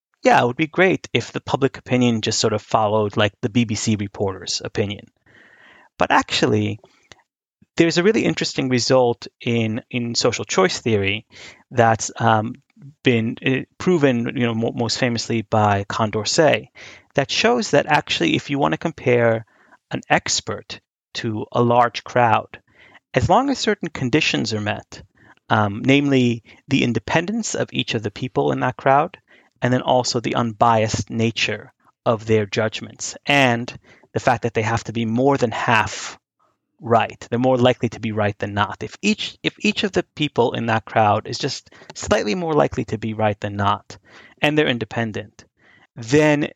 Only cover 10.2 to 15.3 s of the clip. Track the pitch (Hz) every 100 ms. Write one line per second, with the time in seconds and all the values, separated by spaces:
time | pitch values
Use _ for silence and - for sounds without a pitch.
10.2 | 127 117 104 - 185 - 123 107 98 107
11.2 | - - - - - 127 113 113 - -
12.2 | 113 110 110 123 _ _ 139 - - 117
13.2 | 113 - 127 131 - - - 175 143 120
14.2 | 120 131 120 113 117 131 117 - 127 113
15.2 | -